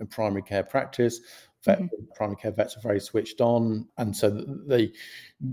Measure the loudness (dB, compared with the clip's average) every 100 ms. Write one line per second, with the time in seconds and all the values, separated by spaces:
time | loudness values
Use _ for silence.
0 | -10 -4 -2 -2 -2 -4 0 -2 -2 2
1 | 2 0 -14 -20 -20 _ 2 2 0 -6
2 | -10 -6 -6 -4 -4 -2 -2 -2 -2 -2
3 | 0 -2 -2 0 2 4 2 -2 -6 -4
4 | -4 2 2 0 -6 -8 2 4 4 -2
5 | -18 -18 -20 -10 -8